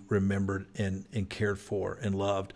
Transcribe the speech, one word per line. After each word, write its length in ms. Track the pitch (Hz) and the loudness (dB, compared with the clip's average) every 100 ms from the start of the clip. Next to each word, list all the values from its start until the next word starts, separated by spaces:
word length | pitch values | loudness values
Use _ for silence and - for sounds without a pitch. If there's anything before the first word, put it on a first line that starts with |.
| - | 2
remembered 580 | 104 98 98 98 95 - - | 4 4 2 0 -2 -4 -2
and, 280 | 98 95 - | -2 -2 -4
and 160 | 110 95 | -4 -4
cared 300 | - 104 98 | 0 0 0
for 400 | - 101 95 95 | -2 -2 -2 -2
and 140 | 104 98 | -2 0
loved, 380 | 101 98 98 | 2 0 -2